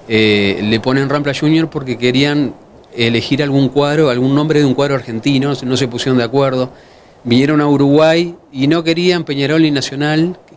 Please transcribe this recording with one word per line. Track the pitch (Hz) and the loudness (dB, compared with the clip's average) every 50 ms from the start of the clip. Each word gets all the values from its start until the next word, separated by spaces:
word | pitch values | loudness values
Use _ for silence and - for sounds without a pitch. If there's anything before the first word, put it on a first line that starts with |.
| - - | -6 -2
eh, | 113 110 110 107 104 104 101 98 95 - | 2 2 4 4 2 2 2 0 -2 -2
le | 101 107 117 110 | -2 -2 -2 0
ponen | - 131 127 139 139 131 | 0 0 0 0 0 0
Rampla | 143 147 143 143 135 | -2 -2 -2 -4 -4
Junior | - 151 151 156 160 165 156 | -2 0 0 2 2 0 -2
porque | - 156 139 127 120 110 | -6 -8 -6 -6 -6 -2
querían | 120 127 123 131 143 147 147 147 143 113 - - - - - - - _ - | 0 0 2 2 0 2 0 0 -2 -4 -6 -12 -20 -20 -20 -20 -20 _ -4
elegir | 120 117 117 117 113 - - 139 131 | -2 0 0 0 0 0 -2 -2 -2
algún | 147 143 135 139 139 123 | 0 0 2 0 0 2
cuadro, | 131 143 143 143 147 156 156 139 | 2 0 0 0 2 2 2 2
algún | 120 123 127 135 139 | 2 0 0 0 0
nombre | 147 156 156 151 147 | 0 0 2 2 2
de | 147 | 2
un | 135 127 | 2 2
cuadro | 135 139 143 139 | 0 0 0 -2
argentino, | 131 - - 113 113 - 143 139 131 135 143 139 - 135 | -4 -4 -8 -10 -4 -2 -2 0 0 -2 -2 -4 -4 -4
no | 123 131 | -4 -2
se | 113 135 120 | -2 -2 -4
pusieron | 117 113 - 139 131 | -6 -6 -4 0 0
de | 127 117 | 0 0
acuerdo, | 113 127 139 139 135 127 127 127 127 - - - - - - - - - - - | 0 0 0 0 0 0 -2 -4 -6 -8 -20 -20 -20 -20 -20 -20 -20 -20 -12 -2
vinieron | 123 117 123 139 143 156 151 | 0 2 2 2 2 2 2
a | 147 | 2
Uruguay | 147 147 139 143 139 143 151 156 160 160 170 175 170 170 - _ _ | 2 2 2 2 4 4 4 4 4 2 2 -2 -4 -8 -14 _ _
y | - 131 135 143 | -6 -2 0 0
no | 160 170 160 | 0 0 0
querían | 165 165 170 175 180 180 170 160 | -2 -2 0 0 0 0 0 -4
Peñarol | - 143 139 139 139 156 160 | -6 -4 -4 -2 0 2 2
ni | 160 156 | 2 2
Nacional, | 147 135 - - 139 135 147 151 156 156 165 180 180 - - - - | 0 -2 -4 -6 -6 -4 -2 0 0 0 0 -2 -4 -10 -18 -20 -20